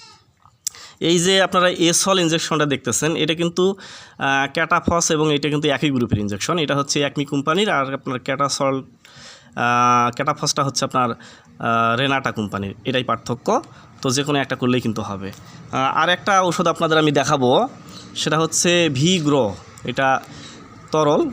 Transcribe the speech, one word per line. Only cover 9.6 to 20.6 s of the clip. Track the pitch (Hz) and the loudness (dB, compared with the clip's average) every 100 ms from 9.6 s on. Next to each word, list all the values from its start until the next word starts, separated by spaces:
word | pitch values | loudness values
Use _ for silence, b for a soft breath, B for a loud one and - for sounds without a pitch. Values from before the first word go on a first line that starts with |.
| 120 120 123 120 120 120 | 0 4 4 4 2 -2
ক্যাটাফসটা | 143 147 147 - | -4 -2 -4 -2
হচ্ছে | 139 - 135 | -2 -2 -2
আপনার, | 131 123 | 0 -2
আহ, | 113 - - - - 117 117 113 117 | -4 -12 -20 -20 -8 -2 0 2 0
রেনাটা | 135 135 127 | 0 0 -2
কোম্পানির, | 110 101 98 98 - - | -4 -6 -6 -8 -8 -4
এটাই | 127 | -4
পার্থক্য। | 123 113 - 120 - 240 - B B - | -2 -4 -4 -6 0 -2 -2 B B -6
তো | 139 | -2
যে | 127 | -2
কোনো | 143 143 | 0 0
একটা | 131 127 | 0 -2
করলেই | 127 127 | 0 0
কিন্তু | 120 107 | 0 -4
হবে। | 104 95 98 | -6 -8 -10
আহ, | - - - - 131 | -14 -20 -20 -8 -2
আর | 135 - 165 | 0 0 0
একটা | 185 208 190 | 0 2 2
ওষুধ | 185 165 170 | 2 2 0
আপনাদের | 156 165 160 | 0 2 4
আমি | 151 | 4
দেখাবো, | 143 131 147 123 151 254 - - B B - | 2 2 2 4 4 2 -6 -20 B B -6
সেটা | 156 156 | -2 0
হচ্ছে | 160 - 180 175 160 | 0 0 2 2 2
ভিগ্রো, | 131 165 185 147 143 104 92 - - | 2 2 2 2 2 0 -4 -16 -14
এটা | 127 123 135 131 - B B B | -8 -2 0 0 -4 B B B